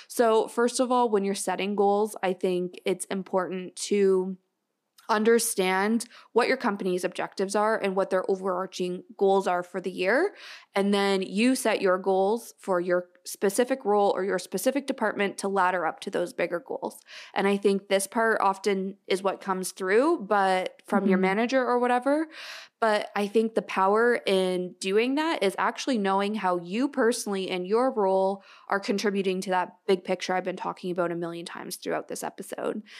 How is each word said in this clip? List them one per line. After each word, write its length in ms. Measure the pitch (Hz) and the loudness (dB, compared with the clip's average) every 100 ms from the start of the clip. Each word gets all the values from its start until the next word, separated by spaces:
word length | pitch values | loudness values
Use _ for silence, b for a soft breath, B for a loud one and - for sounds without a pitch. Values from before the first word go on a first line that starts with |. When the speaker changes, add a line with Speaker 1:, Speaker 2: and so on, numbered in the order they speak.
| B | B
Speaker 1:
So 400 | - 226 220 - | 0 4 4 2
first 320 | - 240 240 | 0 0 2
of 120 | 247 | 0
all, 160 | 247 240 | 2 2
when 160 | 208 | 2
you're 120 | 196 196 | 0 -2
setting 400 | - 185 190 208 | -4 -2 -2 2
goals, 400 | 202 202 214 - | 2 4 0 -2
I 100 | 185 | -4
think 480 | 190 190 180 180 - | -2 -2 -2 -4 -6
it's 220 | 196 185 - | -4 -4 -4
important 680 | 196 180 190 165 185 180 - - | -8 -4 -4 -2 -6 -10 -10 -2
to 460 | 208 196 190 190 185 _ _ _ _ _ _ - | 2 4 4 0 -8 _ _ _ _ _ _ -2
understand 960 | 214 220 233 - - 185 190 202 226 - B B | 2 4 4 2 0 0 2 2 0 -2 B B
what 140 | 220 - | 0 2
your 100 | 262 | 2
company's 460 | 233 202 190 180 | 0 -2 -2 -2
objectives 520 | 180 - 160 - 196 208 | -2 -4 -8 -4 -2 0
are 220 | 214 220 | 0 0
and 180 | 196 190 | 0 0
what 140 | 185 | 0
their 200 | 185 - | 0 0
overarching 720 | 190 190 180 190 - 180 180 - - | -2 -2 -4 -4 -6 -6 -6 -10 0
goals 300 | 196 196 190 | 4 4 2
are 160 | 180 | -2
for 160 | 175 190 | -2 -8
the 120 | 185 | -8
year. 420 | 180 180 262 403 B B B B | -2 2 2 2 B B B B
And 200 | 202 202 | 0 2
then 280 | 202 196 190 | 2 2 0
you 340 | 190 190 247 262 | 0 2 2 2
set 260 | 220 196 | 2 2
your 160 | 190 185 | 2 2
goals 560 | 196 190 190 233 - - | 2 2 2 0 -6 -14
for 200 | - 175 | -2 0
your 260 | 175 180 180 _ | 2 0 0 _
specific 600 | - - 202 202 247 269 196 | -16 -2 -2 2 0 0 2
role 260 | 208 202 - | 4 4 2
or 80 | |
your 140 | 196 185 | 0 -2
specific 480 | - 190 262 269 277 | -4 -2 0 -2 -4
department 520 | 240 214 - 202 - | -2 -2 0 -4 -2
to 80 | 196 | -2
ladder 380 | 196 180 180 160 | 2 2 2 -2
up 140 | - | -6
to 120 | 202 | -6
those 200 | 185 175 | -4 -4
bigger 260 | - 170 175 | -4 -4 -4
goals. 400 | - - - - B B B | -8 -8 -8 -12 B B B
And 140 | - 202 | -2 0
I 100 | 202 | 2
think 300 | 202 196 202 | 2 0 0
this 180 | 196 202 | -2 0
part 340 | 240 226 220 | 0 0 2
often 580 | 196 190 214 190 190 196 - | 0 0 -2 -2 -4 -10 -4
is 160 | 190 | -2
what 180 | 196 - | -2 -4
comes 300 | 185 185 180 | -6 -4 -6
through, 480 | - 190 214 302 339 | -6 0 2 4 0
but 600 | 196 208 190 185 180 - - | 0 2 4 2 -2 -10 -2
from 220 | 202 196 | 2 4
your 100 | 185 | 4
Speaker 2:
Mm-hmm. 40 | |
Speaker 1:
manager 440 | 185 196 240 262 240 | 4 2 2 2 2
or 140 | 247 | 2
whatever. 480 | 247 247 262 302 311 B B B B - | 2 2 2 0 -2 B B B B -2
But 300 | 226 208 - 208 | 2 2 0 -4
I 100 | 202 | 0
think 300 | 220 220 220 | 2 2 -2
the 80 | |
power 520 | 202 - 190 214 240 233 - | -4 0 2 4 4 2 2
in 480 | 190 185 180 180 - | 2 2 -2 -4 -6
doing 360 | 196 208 247 277 | 0 0 2 0
that 260 | 320 320 | 0 0
is 140 | 196 - | 0 0
actually 400 | 202 - - 233 | -2 -2 -2 0
knowing 380 | 196 196 202 214 | 2 0 0 0
how 240 | 185 180 | 0 -2
you 280 | 175 214 277 | -2 -2 -2
personally 640 | 262 226 247 214 196 185 | 2 0 0 -4 -4 -4
in 160 | 185 180 | -4 0
your 240 | 226 262 | 0 2
role 520 | 220 190 190 190 196 B B B | 2 2 4 2 -2 B B B
are 100 | 196 | -4
contributing 640 | 202 202 214 196 190 185 | 0 0 0 0 0 -2
to 80 | 185 | -2
that 260 | 185 175 - - | -2 -2 -6 0
big 160 | 190 | 0
picture 320 | - 185 - 185 | 2 -4 -2 -2
I've 80 | |
been 120 | 180 180 | -2 -6
talking 340 | 175 175 185 | -8 -8 -6
about 200 | 175 170 | -2 0
a 40 | 170 | -2
million 320 | 170 170 170 | -6 -8 -12
times 300 | - - - | -12 -12 -10
throughout 320 | 180 160 - | -6 -6 -6
this 140 | 165 | -8
episode. 600 | 160 - - - - 220 - B | -10 -10 -12 -8 -6 -6 -10 B